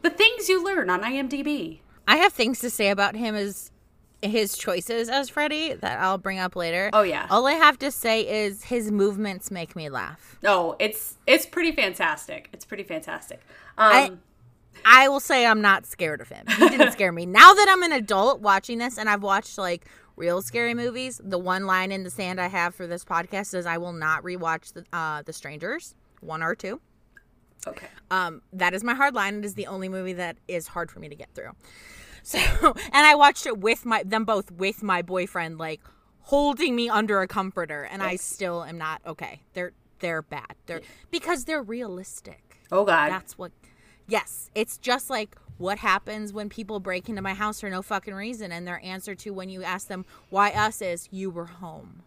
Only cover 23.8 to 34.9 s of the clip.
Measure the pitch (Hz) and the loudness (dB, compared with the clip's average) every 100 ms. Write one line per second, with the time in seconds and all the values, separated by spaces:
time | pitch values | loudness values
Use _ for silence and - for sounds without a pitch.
23.8 | 175 170 156 156 180 180 165 160 - - | -6 -6 -2 -2 -6 -6 -4 -6 -8 -20
24.8 | 165 175 160 151 147 156 143 147 175 302 | -12 -8 -6 -8 -10 -14 -14 -12 -8 -10
25.8 | - _ _ _ 165 156 165 - 185 254 | -12 _ _ _ -14 -6 -4 -4 -8 -12
26.8 | _ _ _ - _ _ _ _ - - | _ _ _ -20 _ _ _ _ -16 -14
27.8 | - - _ 185 175 160 _ 185 180 185 | -20 -20 _ -4 -4 -8 _ -2 0 0
28.8 | 233 254 277 247 196 208 208 196 190 190 | -4 0 0 0 -4 -4 -10 -10 -10 -8
29.8 | 185 190 185 180 175 160 - 175 160 175 | -8 -8 -8 -8 -8 -10 -10 -10 -8 -8
30.8 | 170 175 156 147 - - - - - - | -10 -12 -18 -18 -18 -16 -18 -20 -20 -20
31.8 | - - - - - - - - 302 - | -20 -20 -20 -20 -8 0 2 4 2 0
32.8 | - 254 302 294 285 285 - 226 208 226 | 0 6 8 8 6 4 -6 -2 -2 -2
33.8 | 247 220 190 220 220 208 - 175 190 214 | -2 -4 0 -2 0 -2 -4 -6 -6 -4
34.8 | 208 | -2